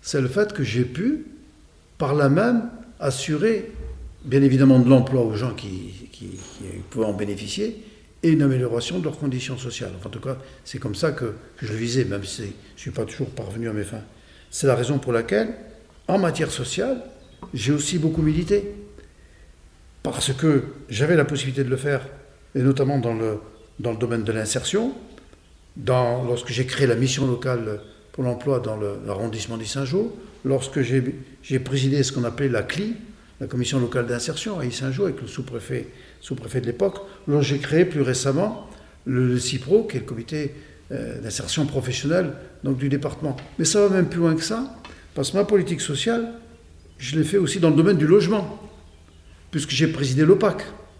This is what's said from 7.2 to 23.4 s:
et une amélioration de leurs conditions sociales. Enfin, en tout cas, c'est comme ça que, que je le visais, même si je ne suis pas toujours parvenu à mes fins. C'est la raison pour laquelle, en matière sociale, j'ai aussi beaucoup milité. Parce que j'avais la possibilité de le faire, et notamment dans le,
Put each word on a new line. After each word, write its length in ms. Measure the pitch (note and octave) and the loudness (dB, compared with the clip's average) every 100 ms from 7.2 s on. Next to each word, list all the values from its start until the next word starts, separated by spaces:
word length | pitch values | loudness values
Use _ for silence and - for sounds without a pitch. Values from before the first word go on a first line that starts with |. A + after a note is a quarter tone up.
| G#2 G2 G2+ - G#3+ A#3 - - - - | -4 -6 -8 -4 -4 -6 -16 -20 -20 0
et 80 | E3 | 4
une 100 | D3+ | 6
amélioration 580 | C#3+ C3 B2 A#2 A#2 F3+ | 6 4 2 -2 -2 -4
de 60 | |
leurs 140 | D#3 - | -4 -4
conditions 400 | C#3+ B2+ B2 B2+ | -4 -4 -4 -8
sociales. 340 | B2+ - G2 F#2 | -8 -8 -8 -10
Enfin, 100 | - | -12
en 40 | |
tout 80 | A#2 | -10
cas, 180 | C#3 B2+ - - | -8 -8 -12 -20
c'est 140 | - C#3 | -14 -8
comme 160 | - | -6
ça 180 | G2+ D#3+ | -2 -2
que, 220 | C3+ A#2 G#2 - - | -2 -6 -8 -16 -12
que 80 | G#2+ | -8
je 60 | |
le 60 | G#2+ | -4
visais, 280 | A#2 B2 A2 | -2 -2 -2
même 180 | G2 | -4
si 180 | F#2+ - | -6 -10
je 40 | G2+ | -10
ne 60 | F#2 - - | -12 -18 -14
suis 140 | - | -10
pas 140 | B2+ | -6
toujours 240 | A2 - C3 | -6 -6 -8
parvenu 400 | - A#2+ A2+ A#2 | -8 -10 -6 -6
à 60 | |
mes 100 | G#2+ | -4
fins. 180 | G2+ A2 G#2 - - - - | -6 -10 -14 -20 -20 -20 -14
C'est 160 | - C#3 | -2 2
la 80 | |
raison 240 | B2 A#2+ C#3+ | 2 2 0
pour 140 | B2+ | 0
laquelle, 420 | A#2 A#2 D4+ E4 A#3+ - - - - - | 0 2 2 0 -4 -14 -20 -20 -20 0
en 100 | D4+ | 2
matière 320 | C#4+ D3 D#3 | 2 0 -2
sociale, 520 | - B2 - A3+ B3+ - - - - - | -2 -4 -2 -2 -2 -6 -18 -20 -20 -10
j'ai 200 | B2+ G#2+ | -4 0
aussi 260 | D3 C#3+ F3+ | 0 2 0
beaucoup 240 | D#3 D#3 | 0 2
milité. 520 | D3+ D#3 F3 G3+ G3 - - - - - - - - - - _ - - | 2 2 2 0 0 -12 -16 -20 -20 -20 -20 -20 -20 -20 -20 _ -20 -8
Parce 280 | - - - | -6 -4 -2
que 300 | C3 D#3+ C#3 - - - | 2 4 4 2 -12 -8
j'avais 280 | G#2 D3 E3+ | -2 4 4
la 80 | |
possibilité 400 | C#3 D3 C3 B2+ | 4 0 -4 -2
de 40 | B2+ | -2
le 80 | B2+ | 0
faire, 300 | C#3 C#3 - - - - - | 0 -2 -4 -18 -20 -20 -8
et 80 | C#3 | 2
notamment 380 | B2+ C3+ C3+ C#3+ | 2 4 2 2
dans 120 | A#2 | 0
le, 260 | A2+ A2+ G#2 | 0 -2 -4